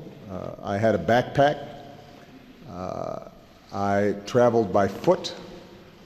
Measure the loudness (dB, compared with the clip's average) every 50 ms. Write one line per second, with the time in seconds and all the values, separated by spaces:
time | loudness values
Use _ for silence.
0 | -16 -16 -18 -18 -16 -12 -12 -10 -10 -10 -12 -10 -6 -4 -2 2 2 2 2 2
1 | 2 4 4 4 2 2 2 4 4 4 2 -2 -8 -14 -16 -18 -18 -18 -20 -20
2 | -20 -20 -20 -20 -20 -20 -20 -20 -20 -20 -20 -20 -18 -14 -12 -10 -8 -8 -6 -6
3 | -6 -8 -8 -10 -12 -16 -20 -20 -20 -20 -20 -20 -20 -10 -6 -2 0 2 2 2
4 | 2 2 0 -2 -6 0 4 4 6 6 6 4 2 2 2 2 2 2 -2 0
5 | 2 2 2 2 0 -8 -10 -12 -14 -16 -18 -18 -18 -20 -20 -20 -20 -20 -20 -20
6 | -20